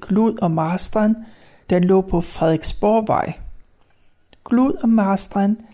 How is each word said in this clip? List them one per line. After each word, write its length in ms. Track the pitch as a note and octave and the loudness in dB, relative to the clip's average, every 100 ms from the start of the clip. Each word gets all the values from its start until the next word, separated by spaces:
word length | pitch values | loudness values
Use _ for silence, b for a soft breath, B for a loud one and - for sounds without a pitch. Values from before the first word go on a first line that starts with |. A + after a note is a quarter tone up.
Glud 380 | - G3 A3+ A3 | -2 2 2 0
og 80 | E3+ | -2
Marstrand, 680 | D#3+ D#3+ F#3 - G#3+ G#3+ A3+ B B B B B | -2 -2 -2 -2 0 0 0 B B B B B
der 80 | F3+ | 2
lå 220 | F3+ F#3+ | 4 2
på 200 | F#3+ F3 | 2 -2
Frederiksborgvej. 1120 | - - E3 D#3 - - G#3 A3+ G#3+ - - - - - - _ _ _ _ _ _ _ | -2 -2 0 0 -2 -2 2 2 0 -2 -2 -8 -14 -16 -20 _ _ _ _ _ _ _
Glud 280 | - A#3+ C4 | -2 2 2
og 160 | - A#3 | 0 0
Marstrand 680 | A3+ G3 G3 - G3+ G3 A3 B | 2 2 -2 -2 -2 0 -2 B